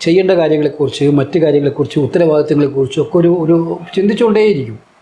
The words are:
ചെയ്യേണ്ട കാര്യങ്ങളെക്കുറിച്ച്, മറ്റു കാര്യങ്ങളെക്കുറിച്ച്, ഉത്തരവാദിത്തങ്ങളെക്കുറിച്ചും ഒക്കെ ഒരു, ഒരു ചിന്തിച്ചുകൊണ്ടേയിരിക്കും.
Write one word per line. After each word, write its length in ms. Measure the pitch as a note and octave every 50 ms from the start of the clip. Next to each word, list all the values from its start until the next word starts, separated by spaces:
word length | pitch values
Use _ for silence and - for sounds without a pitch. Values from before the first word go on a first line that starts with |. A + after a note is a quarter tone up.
ചെയ്യേണ്ട 300 | - E3 E3 F#3 F#3+ F#3
കാര്യങ്ങളെക്കുറിച്ച്, 720 | F#3+ E3+ D#3+ D#3 D#3 D3+ D3+ D3+ C#3 - D3 C3 - - C#3+
മറ്റു 320 | C#3+ C#3+ C#3+ C3+ C3 - F3+
കാര്യങ്ങളെക്കുറിച്ച്, 600 | D#3+ D#3 C#3+ D3 C#3+ C#3+ B2+ - C#3+ - - D#3
ഉത്തരവാദിത്തങ്ങളെക്കുറിച്ചും 1000 | C#3+ B2+ - F3+ E3+ D#3+ D3+ D3+ D3 D3 D3+ D3 D3 C#3 C#3 C#3 C3+ B2+ - -
ഒക്കെ 160 | C#3+ - - F3
ഒരു, 140 | E3+ E3+ E3+ F3+
ഒരു 160 | E3 D#3 E3+ E3 E3 E3 F3 E3+ E3+ - -
ചിന്തിച്ചുകൊണ്ടേയിരിക്കും. 840 | F#3+ F#3+ G3+ A#3 - A#3+ A3+ G#3 G#3+ G#3+ G#3+ G3 D3 B2 A2+ A2 A2 - _ _ _